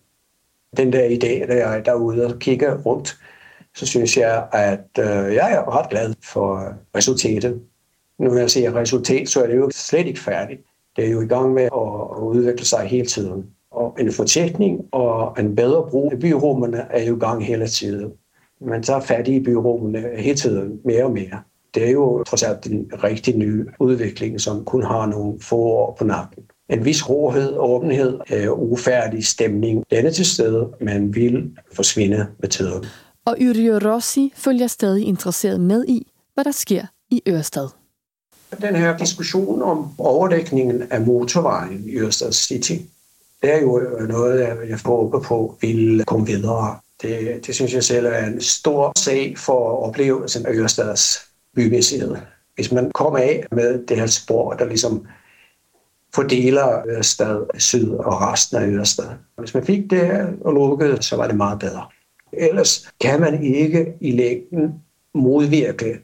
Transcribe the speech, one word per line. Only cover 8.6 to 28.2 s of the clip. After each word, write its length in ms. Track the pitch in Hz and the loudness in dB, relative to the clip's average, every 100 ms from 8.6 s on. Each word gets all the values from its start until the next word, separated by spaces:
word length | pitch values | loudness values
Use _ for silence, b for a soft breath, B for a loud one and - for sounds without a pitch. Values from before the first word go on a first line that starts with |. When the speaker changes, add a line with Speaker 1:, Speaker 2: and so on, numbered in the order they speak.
| 117 117 | 2 0
Speaker 1:
resultat, 540 | 117 127 - 135 131 | 0 0 2 0 0
så 140 | 135 | 0
er 40 | 120 | 2
det 100 | 120 | 2
jo 120 | 139 | 2
slet 340 | - - 165 - | -2 -2 0 0
ikke 120 | - | -4
færdigt. 420 | - 87 104 135 _ _ _ - | -4 -4 -6 -10 _ _ _ -4
Det 100 | 113 | -2
er 40 | |
jo 120 | 113 | 0
i 60 | 113 | 0
gang 260 | 127 131 | 2 2
med 100 | 131 | 2
at, 540 | 123 127 107 104 - 107 | 2 0 -4 -6 -8 -6
at 40 | |
udvikle 440 | 113 120 120 120 - | 0 2 2 0 0
sig 220 | 113 98 | 0 0
hele 180 | 123 120 | -2 0
tiden. 400 | 110 95 95 95 _ _ | -4 -6 -6 -12 _ _
Og 260 | 117 117 - | -4 -4 -2
en 120 | 113 | -2
fortætning 680 | - 104 160 170 - 196 180 - | 0 2 2 0 2 0 0 -4
og 440 | 135 120 113 110 120 | 0 0 0 -2 -2
en 160 | 104 104 | 0 2
bedre 340 | 123 160 - | 4 2 2
brug 220 | 131 143 | 0 0
af 80 | 123 | 0
byrummene 640 | 165 147 147 131 117 117 127 | 2 2 2 2 0 -4 -2
er 140 | 123 | 0
jo 120 | 117 117 | 0 0
i 40 | |
gang 260 | 113 117 113 | 0 -2 -2
hele 220 | 113 113 | -2 -2
tiden. 440 | - 104 101 104 - _ _ _ _ | -2 -4 -6 -8 -14 _ _ _ _
Man 220 | 127 113 | -6 -4
tager 160 | 113 135 | 0 0
fat 280 | 135 120 120 | 0 0 0
i 120 | 135 | 0
byrummene 640 | 123 120 120 117 107 110 120 110 | 2 2 2 0 -2 -4 -6 -4
hele 200 | 135 143 | -2 0
tiden, 420 | 127 98 101 107 127 | 0 -2 -4 -4 0
mere 180 | 113 | 2
og 80 | 131 | 2
mere. 280 | 104 92 101 - _ _ | -2 -6 -12 -16 _ _
Det 140 | 113 117 | 0 2
er 40 | |
jo 320 | 139 131 123 | 4 2 0
trods 200 | - 117 | -2 -2
alt 220 | 113 101 - | -2 -4 -4
en 260 | 107 107 - | -6 -6 -4
rigtig 340 | 104 107 127 110 | -2 0 0 0
ny 300 | 107 107 - - | 0 0 -4 0
udvikling, 600 | 127 123 104 - 113 107 | 2 2 -2 -4 -6 -4
som 240 | 110 104 - | -4 -6 -2
kun 180 | 131 | -2
har 220 | 104 113 107 | 0 -2 -2
nogle 360 | 104 104 101 | -2 -4 -6
få 140 | - 117 | -2 0
år 400 | 117 113 113 - | 2 2 0 -2
på 40 | |
nakken. 400 | 110 87 92 - - _ - | -2 -2 -6 -16 -20 _ -4
En 160 | 117 127 | -2 0
vis 240 | 151 - | 0 0
råhed 420 | 147 143 143 139 | 0 2 0 0
og 200 | 143 123 | 0 2
åbenhed, 480 | 123 156 135 127 131 | 2 2 2 0 -2